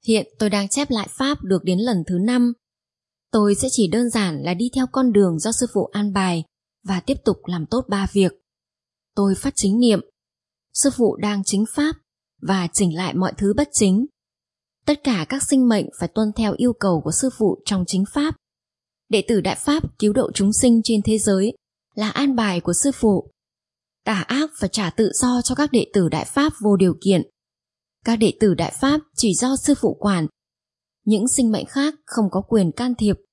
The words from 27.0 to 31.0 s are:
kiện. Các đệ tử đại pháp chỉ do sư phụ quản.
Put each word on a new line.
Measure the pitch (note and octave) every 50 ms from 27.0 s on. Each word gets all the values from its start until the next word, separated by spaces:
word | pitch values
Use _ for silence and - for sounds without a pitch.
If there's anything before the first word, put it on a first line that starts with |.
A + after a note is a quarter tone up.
| -
kiện. | F#3+ G3 F3 - - _ _ _ _ _ _ _ _ _ _ _ _ _ _ _
Các | - A#3
đệ | A3+ A3 F#3+ - -
tử | A3 G#3 F3
đại | - E3 - - -
pháp | - C4+ C#4+ G#3 - _ _
chỉ | - - A3 F3+
do | - - B3+ C4+
sư | C4 - - C#4+ -
phụ | - G#3 - -
quản. | - G3+ G3 F3 D#3 D3 _ _ _ _ _ _ _ _ _ _ _ _ _ _